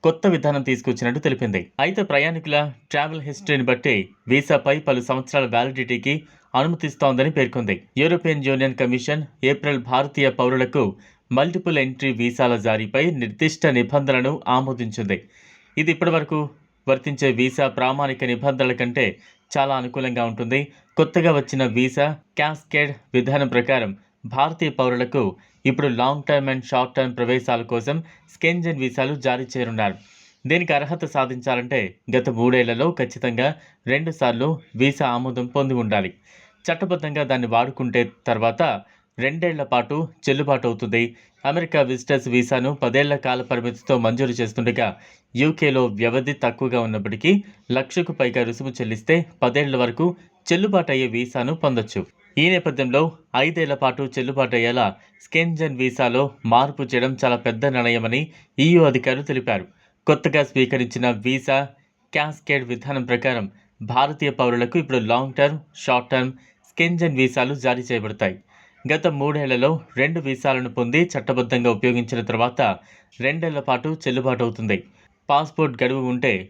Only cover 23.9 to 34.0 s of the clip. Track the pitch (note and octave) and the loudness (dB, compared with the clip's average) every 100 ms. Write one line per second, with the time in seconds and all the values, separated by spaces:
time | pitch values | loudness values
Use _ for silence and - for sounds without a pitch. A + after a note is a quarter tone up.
23.9 | G2 _ _ A#2 C3 D3 E3 D#3 C#3+ B2+ | -6 _ _ -8 0 0 0 -4 0 0
24.9 | B2 B2 C#3 G2+ - _ _ C3 C3 C#3+ | 0 -2 0 -2 -4 _ _ -2 0 0
25.9 | A#2 B2+ D3 C3+ D3 C3+ C3 A#2 B2+ B2+ | 0 0 -2 0 0 0 -4 -2 -2 0
26.9 | - B2+ B2 A#2+ B2+ B2 A#2+ A#2 A#2+ A2+ | -2 -2 -2 0 0 0 -4 -2 -4 -2
27.9 | D#3+ D#3+ - _ - E3 F3 E3+ D3+ B2+ | -4 -6 -20 _ -4 -2 0 -2 -2 -4
28.9 | B2+ C3 D3 C3 B2 B2+ C3 A#2 A2+ G#2 | -2 -2 -2 -2 -2 -4 -4 -4 0 -2
29.9 | F#2 - - _ _ C3 E3 E3+ D3 C#3+ | -2 -16 -20 _ _ -2 0 2 0 0
30.9 | E3+ D3+ C#3 C3 B2+ B2+ B2 B2 C3 F#2+ | -6 -4 -2 -2 -2 -2 -2 0 -2 -2
31.9 | - - B2 B2 A#2 B2 B2+ A#2+ A#2 D#3 | -8 -2 0 0 2 4 4 2 2 0
32.9 | F3 B2 - B2+ A#2 C3+ D#3 - _ - | 0 -6 -4 -4 0 -2 -2 -16 _ -2
33.9 | C#3 | -2